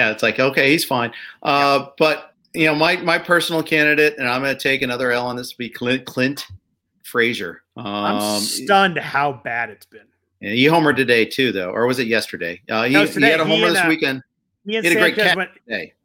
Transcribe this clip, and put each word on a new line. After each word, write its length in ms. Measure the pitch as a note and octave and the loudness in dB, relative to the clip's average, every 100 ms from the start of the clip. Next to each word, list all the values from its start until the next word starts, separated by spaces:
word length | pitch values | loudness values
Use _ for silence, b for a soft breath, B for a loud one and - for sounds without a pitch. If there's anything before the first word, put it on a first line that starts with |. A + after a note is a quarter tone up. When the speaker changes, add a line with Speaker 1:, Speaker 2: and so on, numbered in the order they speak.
| A2+ | 0
Speaker 1:
Yeah, 60 | |
it's 100 | G#2 | 2
like, 160 | A2+ A#2 | 0 2
okay, 320 | C3 D3+ C#3 | 0 2 2
he's 140 | D3 | 2
fine. 280 | - B2+ A#2 B B B | 0 -2 -2 B B B
Uh, 360 | D3+ C#3+ C#3 C#3 | -2 2 2 2
Speaker 2:
Yeah. 60 | C#3 - | -2 0
Speaker 1:
but, 360 | D#3 D3 - _ _ | 0 0 -8 _ _
you 120 | E3+ D#3 | 0 0
know, 100 | D3+ | 2
my, 220 | D#3+ F3+ | 2 2
my 220 | F3 E3 | 0 -2
personal 440 | E3+ E3+ E3 D#3+ | 2 0 2 -4
candidate, 520 | D#3 D#3 D3+ D3 D3+ D3 | 0 2 2 4 2 0
and 100 | B2+ | -2
I'm 140 | B2+ | -2
gonna 120 | C3+ | -2
take 280 | C3 C#3 C3+ | -2 -2 -2
another 320 | B2+ B2 B2+ | -2 -2 -2
L 120 | B2 B2 | -2 -2
on 100 | B2 | -6
this, 160 | B2 | -10
would 40 | - | -12
be 100 | A#2 | -12
Clint, 340 | - B2 C3 | -6 -2 -2
Clint 420 | C3 C3 B2+ C#3+ - - _ _ _ _ | -4 -2 -2 -2 -10 -18 _ _ _ _
Frazier. 600 | - A#2+ A#2 G#2+ F2+ E2+ _ - | -6 -2 -2 -2 -10 -12 _ -14
Speaker 2:
I'm 400 | G#2 G#2 G2+ G#2 | -8 -4 -2 -2
Speaker 1:
Um, 240 | G#2+ G#2 | -2 -2
Speaker 2:
stunned 560 | G#2+ - C3 G3 G3 D3+ | -4 -6 0 2 2 0
how 340 | - C#3 C#3+ A#2+ B2+ | -4 -2 -2 -4 -8
bad 240 | A#2 A2+ | -6 -8
it's 160 | G2+ - | -10 -20
been. 160 | A2 _ _ _ _ | -20 _ _ _ _
Speaker 1:
Yeah, 120 | G2 | -4
he 120 | A#2 C#3+ | 2 4
homered 300 | E3+ D3 C3 | 6 4 2
today 300 | B2 A#2 A2 | 4 4 2
too, 260 | - B2+ | 0 -2
though, 180 | G2 F2+ | -2 -4
or 160 | G#2+ B2 | -2 -2
was 140 | B2+ | -2
it 80 | A2+ | 0
yesterday? 540 | A2 - F2+ E2+ F2 - | -2 -2 -8 -10 -10 -6
Uh, 180 | A2 A#2+ | -2 2
he, 80 | |
Speaker 2:
No, 120 | E3+ - | 2 2
Speaker 1:
he 80 | |
Speaker 2:
today. 160 | - A3+ | 2 2
Speaker 1:
had 100 | D#3+ | 2
a 40 | D#3+ | 2
Speaker 2:
He 60 | |
Speaker 1:
homer 160 | D#3+ E3+ | 2 2
Speaker 2:
and, 80 | F#3 | 2
Speaker 1:
this 80 | |
Speaker 2:
uh, 40 | E3 | 2
Speaker 1:
weekend. 360 | D#3 C#3+ C3 - _ _ _ G3 | 0 -2 -4 -10 _ _ _ -6
Speaker 2:
he 100 | A3 | -2
and 80 | E3+ | 0
Speaker 1:
He 40 | |
had 80 | E3+ | 2
a 20 | |
great 140 | - G#3+ | 2 2
Speaker 2:
Sanchez 120 | G3 | 0
Speaker 1:
catch 80 | F3 | 0
Speaker 2:
went, 120 | F3+ - - | -4 -12 -10
Speaker 1:
today. 260 | - - _ | -8 -8 _